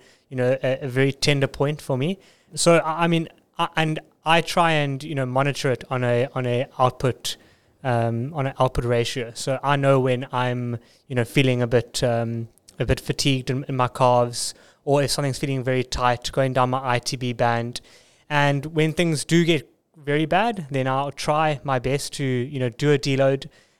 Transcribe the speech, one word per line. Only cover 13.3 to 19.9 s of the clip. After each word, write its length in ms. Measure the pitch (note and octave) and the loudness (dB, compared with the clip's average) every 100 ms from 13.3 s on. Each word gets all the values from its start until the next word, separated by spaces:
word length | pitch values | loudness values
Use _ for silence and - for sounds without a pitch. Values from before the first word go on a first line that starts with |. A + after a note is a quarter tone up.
| C3 B2+ | 0 -2
in, 120 | C3 - | -4 -4
in 80 | C3 | -2
my 140 | B2 | -2
calves, 640 | - B2+ B2 A#2+ A#2 - - - _ C#3+ | 2 4 4 2 -2 -8 -10 -20 _ 0
or 180 | C#3+ | 0
if 80 | C3+ | 2
something's 260 | - C#3+ A#2+ | -2 -2 -2
feeling 260 | C#3+ C3+ | -4 -2
very 200 | B2 B2+ | 0 -2
tight, 480 | - - B2 A#2+ - | -2 0 0 0 -2
going 220 | C#3 C3+ | 0 0
down 180 | C3 B2+ | 2 0
my 100 | C3 | 0
I 160 | C3+ B2 | -2 -2
T 180 | - B2+ | -4 -6
B 180 | B2 | -4
band. 480 | A#2 A#2+ A#2 A#2 A#2+ - - _ _ - | 0 0 0 -4 -10 -16 -20 _ _ -2
And 380 | D3 C#3+ C#3+ D3 | 2 2 0 -2
when 260 | E3 D#3+ | 0 0
things 300 | D3+ E3+ D3 | 2 0 0
do 220 | - E3 E3 | 2 4 4
get 240 | D#3 - _ _ | 2 -2 _ _